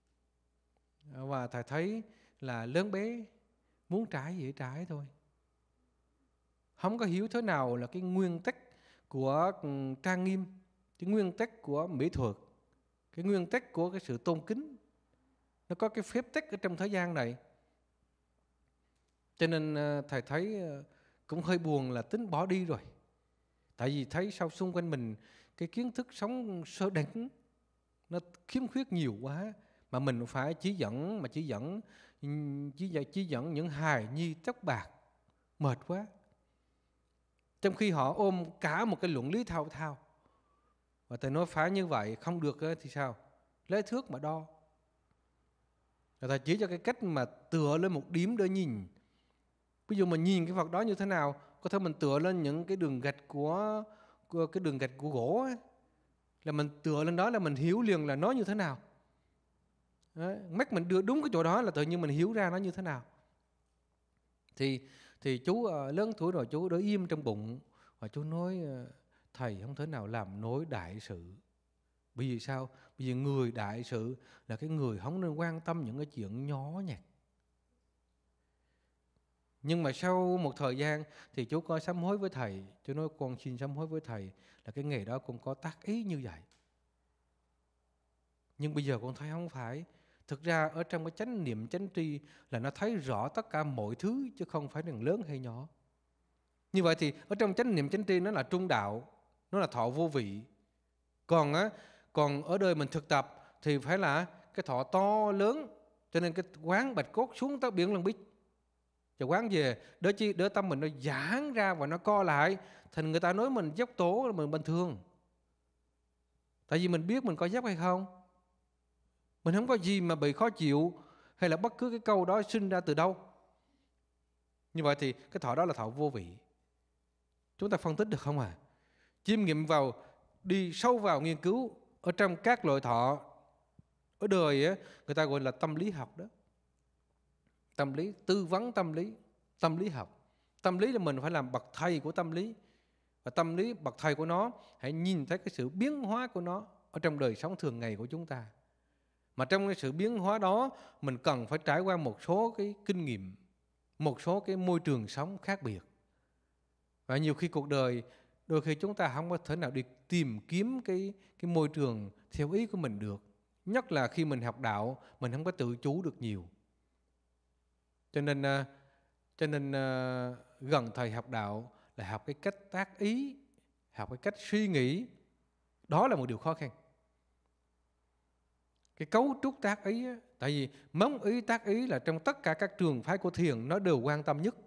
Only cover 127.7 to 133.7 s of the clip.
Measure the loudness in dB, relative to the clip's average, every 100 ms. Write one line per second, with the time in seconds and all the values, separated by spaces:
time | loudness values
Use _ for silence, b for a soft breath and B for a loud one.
127.7 | 2 2 0 0 0 0 0 -2 -6 b
128.7 | b b b b b 2 4 4 2 4
129.7 | 4 4 -2 B B _ _ 0 0 0
130.7 | 2 4 6 4 4 2 0 2 2 0
131.7 | -8 _ _ -4 2 2 4 2 4 4
132.7 | 2 4 4 4 2 -4 -20 _ _ _